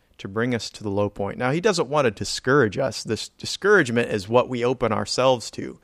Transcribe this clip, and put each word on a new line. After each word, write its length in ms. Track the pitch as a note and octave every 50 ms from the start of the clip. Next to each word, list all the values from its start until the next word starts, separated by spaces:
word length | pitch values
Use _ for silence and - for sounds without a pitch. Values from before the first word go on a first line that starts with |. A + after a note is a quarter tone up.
| _ _ _
to 120 | - - G2+
bring 260 | G2 A2 A#2+ B2+ B2
us 140 | A2 - -
to 140 | - - G#2+
the 80 | G#2
low 180 | G2 G2+ G#2 G2+
point. 300 | - - G2+ G2 - -
Now, 120 | B2+ B2+
he 120 | C#3+ F3 F3+
doesn't 260 | A3+ F#3 E3+ D#3+ A#2+
want 160 | C#3+ D3+ C3+
to 60 | A#2+
discourage 680 | G#2 - G2+ - - - - B2+ C3+ D3 B2 G#2+ F#2
us. 260 | B2 C#3 B2 G#2+ - -
This 280 | - A2 - - -
discouragement 800 | - - - - - - - G3 G#3+ F#3+ D3+ A#2+ A2+ A#2+ A#2+ -
is 180 | - G#2+ F#2 G#2
what 220 | A2+ B2 - -
we 120 | B2+ A#2+ A#2
open 300 | B2 C3 - B2 G#2+ G#2+
ourselves 580 | G#2 G#2+ - - - B2 C3 B2+ A#2 - - -
to. 260 | - G2+ C2 - -